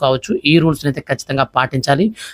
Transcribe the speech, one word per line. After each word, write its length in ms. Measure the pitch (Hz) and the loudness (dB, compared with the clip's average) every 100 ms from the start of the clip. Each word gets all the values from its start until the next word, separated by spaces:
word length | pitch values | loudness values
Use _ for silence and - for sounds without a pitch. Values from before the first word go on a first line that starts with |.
| 135 | 0
కావచ్చు, 260 | 131 - 214 143 | 0 -2 -2 2
ఈ 40 | 165 160 | 4 4
రూల్స్ని 240 | 147 143 | 0 -2
అయితే 120 | 139 - | -4 -4
ఖచ్చితంగా 360 | 131 - 135 131 127 | -6 -4 -2 -2 -2
పాటించాలి. 500 | 127 131 143 139 214 220 - | -2 -2 0 2 0 -4 -14